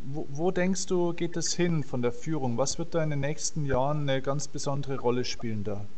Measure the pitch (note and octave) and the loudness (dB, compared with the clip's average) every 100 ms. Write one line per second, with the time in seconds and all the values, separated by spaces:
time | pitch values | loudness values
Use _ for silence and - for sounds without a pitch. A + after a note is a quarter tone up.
0 | C3 C#3+ - C#3 F3 F3+ F3+ G3 - F3+ | -4 -4 -4 0 0 2 0 0 0 0
1 | F3 E3+ E3+ E3+ D#3+ - F3 E3 C3+ B2+ | 0 0 -2 -2 -2 0 2 2 0 2
2 | A#2+ A#2+ D#3 D#3 C3 A#2 C3+ - E3 E3+ | 0 0 -2 0 0 2 0 0 0 0
3 | D#3 C#3+ C#3 D#3 - - C#3+ B2+ C3+ D3+ | 0 0 0 0 -2 0 0 2 2 2
4 | C#3+ C3+ C3 C#3+ - D3 C#3+ C#3 C3+ C3 | 2 0 0 -2 -2 -4 -2 -2 -2 0
5 | B2 B2 A#2+ - A#2 A2 G2+ G2+ G2+ | 2 2 0 -2 -2 0 -2 -2 -4